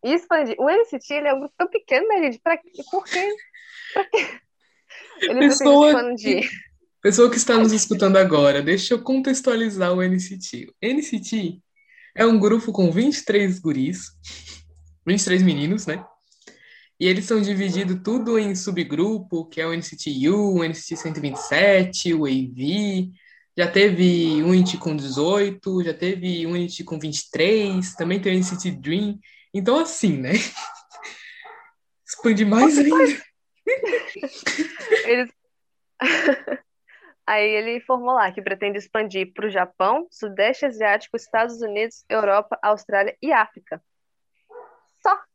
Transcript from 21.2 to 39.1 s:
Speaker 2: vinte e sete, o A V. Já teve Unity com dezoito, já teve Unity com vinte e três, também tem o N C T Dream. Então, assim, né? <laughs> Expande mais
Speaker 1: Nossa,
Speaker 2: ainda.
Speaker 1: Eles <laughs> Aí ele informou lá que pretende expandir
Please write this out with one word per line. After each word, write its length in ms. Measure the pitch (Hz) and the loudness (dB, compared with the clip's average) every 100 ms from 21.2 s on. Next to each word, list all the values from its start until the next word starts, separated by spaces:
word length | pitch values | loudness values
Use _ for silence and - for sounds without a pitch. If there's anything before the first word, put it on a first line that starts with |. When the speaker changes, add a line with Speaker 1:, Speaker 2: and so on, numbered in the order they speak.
Speaker 2:
vinte 160 | 147 131 | -6 -8
e 40 | |
sete, 720 | - 143 202 190 185 - 180 | -4 2 4 4 2 -2 -2
o 140 | 165 147 | 0 0
A 20 | |
V. 840 | 131 127 120 139 196 208 190 185 - _ _ _ - | -2 -2 -6 -4 -2 -2 -2 -6 -10 _ _ _ -2
Já 140 | 175 | 0
teve 720 | 196 208 175 180 175 165 156 | 4 4 4 4 4 2 2
Unity 340 | 165 185 180 180 | 4 4 2 0
com 180 | 170 | -6
dezoito, 880 | 151 139 131 156 202 202 196 196 185 | -6 -6 -2 0 0 0 -4 -6 -4
já 120 | 170 | -4
teve 520 | 160 175 190 180 175 165 | -4 -4 -4 -4 -4 -4
Unity 380 | 175 175 - | -4 -6 -8
com 140 | 165 160 | -10 -8
vinte 220 | 151 147 | -8 -10
e 100 | - | -8
três, 640 | 151 170 220 202 190 185 | -2 2 2 0 -2 -4
também 260 | - 165 190 | -6 -2 -2
tem 120 | 190 | 0
o 20 | |
N 100 | 185 | 0
C 140 | 185 180 | -2 -4
T 120 | 185 | -6
Dream. 480 | 139 139 175 208 208 _ _ _ | -6 -4 -4 -4 -8 _ _ _
Então, 240 | 202 190 285 | -4 0 0
assim, 400 | 320 - 196 139 | 0 0 0 0
né? 140 | 127 | -2
<laughs> 1700 | 208 - - - - _ - - - - - - - - _ _ _ | -2 -2 -10 -16 -18 _ -20 -20 -20 -20 -20 -20 -20 -20 _ _ _
Expande 400 | - - 233 208 | -18 -4 0 2
mais 320 | 214 220 285 285 | 4 6 6 6
Speaker 1:
Nossa, 200 | 285 320 | 4 6
Speaker 2:
ainda. 260 | 294 285 - _ _ _ - 523 440 466 - - 277 - - - 320 - 466 - - | 4 2 -10 _ _ _ -4 -4 -2 -4 -6 -12 -12 -8 -8 -6 -6 -8 -2 0 2
Speaker 1:
Eles 260 | 247 240 _ _ _ _ _ _ _ | 0 -2 _ _ _ _ _ _ _
<laughs> 640 | 254 330 302 269 - - _ _ _ _ _ _ - | -2 0 0 -2 -4 -10 _ _ _ _ _ _ -2
Aí 220 | 208 208 | 0 2
ele 280 | 214 226 240 | 0 -4 -8
informou 380 | 233 254 240 | -2 -2 0
lá 180 | 254 196 | 0 0
que 100 | 190 | -2
pretende 340 | 190 190 202 202 | -8 -4 -4 -6
expandir 560 | 202 220 214 | -6 -4 -4